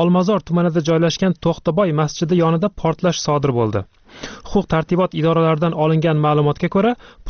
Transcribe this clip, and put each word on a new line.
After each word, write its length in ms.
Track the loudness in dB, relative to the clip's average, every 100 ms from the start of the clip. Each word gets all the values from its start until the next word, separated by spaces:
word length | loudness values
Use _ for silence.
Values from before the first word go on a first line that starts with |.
Olmazor 400 | 2 2 2 0
tumanida 400 | 0 0 0 0 0
joylashgan 440 | 2 0 0 -2 0
To'xtaboy 460 | -2 -2 -2 0 0 0
masjidi 340 | -2 -2 0 2
yonida 260 | 2 0 -2 -2
portlash 400 | -4 -2 -2 -2 -2
sodir 260 | 0 0 0
bo'ldi. 220 | 0 -2 -6 _ _ -18 -16 -16 -4
Huquq 160 | -2 0
tartibot 420 | -2 0 0 0 0
idoralaridan 540 | 0 2 2 2 -2 0
olingan 340 | 0 2 2 0 2
ma'lumotga 420 | 2 0 -2 -2
ko'ra, 180 | 0 0 -2 -8 -14 -2